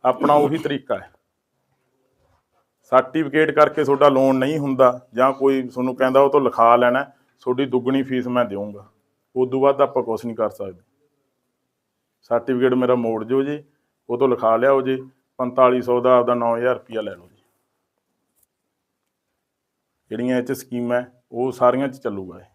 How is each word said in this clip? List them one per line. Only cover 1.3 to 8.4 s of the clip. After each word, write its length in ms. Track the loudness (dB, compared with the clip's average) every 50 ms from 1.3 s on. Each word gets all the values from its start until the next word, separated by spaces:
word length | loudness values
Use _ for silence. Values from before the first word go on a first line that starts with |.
| _ _ _ _ _ _ _ _ _ _ _ _ _ _ _ _ _ _ _ _ _ _ _ _ _ _ _ _ _ _ _ _
ਸਰਟੀਫਿਕੇਟ 600 | 0 0 0 0 -6 -6 -6 -2 0 0 0 2
ਕਰਕੇ 320 | 4 2 2 2 2 -4 0
ਤੁਹਾਡਾ 260 | 0 2 4 4 4
ਲੋਨ 260 | 4 4 2 2 2
ਨਹੀਂ 200 | 0 0 -2 -2 -4
ਹੁੰਦਾ 400 | -4 -4 2 4 4 4 4 0 -12 _ -2
ਜਾਂ 160 | 0 0 0 0
ਕੋਈ 280 | 0 0 0 0 0 -4
ਤੁਹਾਨੂੰ 320 | -6 -8 -6 -6 -6 -4
ਕਹਿੰਦਾ 260 | -2 -2 2 4 4
ਉਹ 80 | 4 4
ਤੋਂ 120 | 4 2
ਲਿਖਾ 340 | 0 0 2 4 6 6 6
ਲੈਣਾ, 280 | 6 4 2 2 0 -4 -6 _ _ _ _ _ _
ਤੁਹਾਡੀ 240 | -6 -6 -4 -2 -4
ਦੁੱਗਣੀ 360 | -2 -2 -4 -2 -2 -2 -2 -2
ਫੀਸ 240 | -2 -4 -6 -4
ਮੈਂ 180 | -2 -2 -2